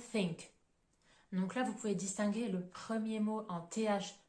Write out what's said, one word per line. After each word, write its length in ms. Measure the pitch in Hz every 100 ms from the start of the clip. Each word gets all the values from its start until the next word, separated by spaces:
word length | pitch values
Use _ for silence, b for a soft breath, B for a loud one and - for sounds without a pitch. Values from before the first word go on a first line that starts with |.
| -
think. 400 | 220 180 165 - _ _ _ _ b b b b
Donc 220 | 185 190
là, 80 | 247
vous 120 | 247
pouvez 200 | 208 214
distinguer 540 | 185 196 - 208 208 240
le 180 | 185 180
premier 520 | - - 226 220 220
mot 240 | 214 214 214
en 120 | 175
T 240 | 165 -
H 300 | 220 202 185 -